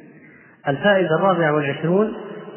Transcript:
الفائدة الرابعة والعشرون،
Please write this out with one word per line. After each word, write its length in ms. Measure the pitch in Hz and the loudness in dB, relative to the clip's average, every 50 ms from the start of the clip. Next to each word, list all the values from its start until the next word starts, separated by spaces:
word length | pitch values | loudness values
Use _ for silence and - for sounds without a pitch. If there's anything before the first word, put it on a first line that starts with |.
| - - - - - - - - - - - _ - 147 | -20 -20 -20 -20 -20 -20 -20 -20 -20 -20 -20 _ -4 -4
الفائدة 480 | 139 135 - 208 202 190 185 160 156 | -2 0 2 2 4 4 2 2 0
الرابعة 380 | 165 185 196 185 170 165 151 147 | 2 2 2 2 2 2 2 2
والعشرون، 600 | 151 143 139 139 147 - 160 180 196 214 214 220 - - - - - - - - | 0 0 -2 -4 -4 -2 0 2 2 0 0 -4 -8 -12 -12 -14 -14 -14 -16 -10